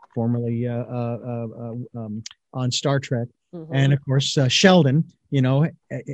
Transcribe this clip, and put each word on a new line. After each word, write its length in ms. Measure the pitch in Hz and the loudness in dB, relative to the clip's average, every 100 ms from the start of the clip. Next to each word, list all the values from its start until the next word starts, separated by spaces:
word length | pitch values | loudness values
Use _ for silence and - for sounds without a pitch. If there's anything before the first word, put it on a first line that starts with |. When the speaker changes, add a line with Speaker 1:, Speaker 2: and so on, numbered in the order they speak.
| - | -12
Speaker 1:
formerly, 540 | 120 117 120 117 117 120 | -4 -2 0 -2 -4 -4
uh, 160 | 120 | -4
uh, 340 | 123 123 117 117 | -6 -6 -6 -6
uh, 240 | 123 117 117 107 117 117 123 120 | -8 -8 -8 -10 -12 -10 -10 -10
uh, 20 | |
um, 240 | 110 107 - - _ | -10 -10 -12 -20 _
on 160 | 131 127 | -6 -4
Star 280 | - 143 139 | -2 0 -2
Trek. 300 | - 123 117 _ _ | -2 -4 -4 _ _
Speaker 2:
Mm-hmm. 200 | 175 160 | -16 -4
Speaker 1:
And 200 | 135 139 | 2 2
of 100 | 139 | 2
course, 340 | 135 135 135 151 | 2 0 0 0
uh, 120 | 127 | 2
Sheldon, 560 | - 190 185 139 143 - _ - | 6 6 8 6 2 0 _ -4
you 120 | 143 | 0
know, 220 | 127 135 | 2 2
ha-, 380 | 160 - - 131 127 | 0 -4 -12 -12 -10